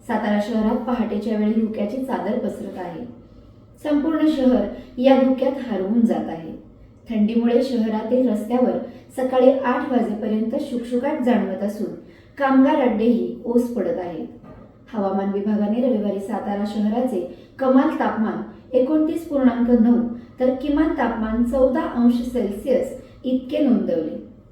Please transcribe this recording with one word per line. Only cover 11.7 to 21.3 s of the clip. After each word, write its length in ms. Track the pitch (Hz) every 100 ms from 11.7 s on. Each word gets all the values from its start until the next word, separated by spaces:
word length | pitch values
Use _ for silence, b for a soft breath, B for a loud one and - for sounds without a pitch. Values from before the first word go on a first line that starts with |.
| - 180 - B B B -
कामगार 360 | 277 262 269
अड्डेही 600 | 302 254 208 226 226 - -
ओस 300 | 233 240 -
पडत 240 | - 175 165
आहेत. 280 | 175 160 - - - - - - -
हवामान 400 | 214 196 202 196
विभागाने 560 | 196 208 208 208 226 262
रविवारी 320 | 214 202 196
सातारा 440 | - 254 220 202 208
शहराचे 720 | 220 208 226 262 190 175 B B -
कमाल 400 | 262 262 311 -
तापमान 420 | 220 208 214 175 - B B 254
एकोणतीस 520 | 262 311 311 330 -
पूर्णांक 420 | 277 254 240 240 240
नऊ 280 | 226 233 - B B -
तर 140 | 254
किमान 340 | 262 294 294 311
तापमान 560 | - 233 220 220